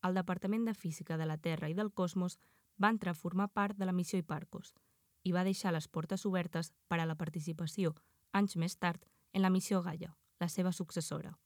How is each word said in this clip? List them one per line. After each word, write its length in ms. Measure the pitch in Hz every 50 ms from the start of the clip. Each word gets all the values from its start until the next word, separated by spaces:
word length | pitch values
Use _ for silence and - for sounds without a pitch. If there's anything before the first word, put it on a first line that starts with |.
| -
el 60 | 185 185
Departament 480 | 190 175 175 180 180 - 196 208 226 233
de 100 | 226 214
Física 440 | - - 175 156 - 165 - 165
de 80 | 160 160
la 100 | 156 156
Terra 320 | 156 - 170 160 156 160
i 60 | 151 165
del 160 | 190 214 214
Cosmos 460 | - - 185 175 - 185 180 180 - _ _ _ _ _ _ _ _ -
va 80 | 196
entrar 240 | 208 220 208 - 185
a 80 | 170 156
formar 300 | - 180 175 185 202 208
part 240 | _ 208 202 202 196
de 80 | 202 190
la 80 | 185
missió 240 | 180 180 180 - -
Hiparcos 540 | 185 165 - 156 147 - - - - - - _ _ _ _ _ _ _ _ _ _ _
i 60 | 185 175
va 80 | 180 185
deixar 300 | 190 190 - - 190 170
les 160 | 156 151 -
portes 360 | - 165 156 - 190 190 -
obertes 460 | 208 185 180 170 170 - 165 165 - _ _ _
per 140 | _ 175 165
a 40 | 165
la 120 | 160 160 156
participació, 760 | 170 160 156 170 151 175 160 156 170 156 - - 185 165 156 - _ _ _ _ _ _
anys 240 | - 202 202 196 -
més 220 | 170 165 175 -
tard, 260 | _ - 175 170 - - _ _ _ _ _ _
en 80 | 190
la 80 | 190 185
missió 320 | 185 190 185 - 202 185
Gaia, 340 | 170 180 160 165 170 165 - _ _ _ _ _
la 80 | 175
seva 240 | 170 - - 180 185
successora. 680 | 175 - 180 - - 170 156 - - 147 - - 160 _ _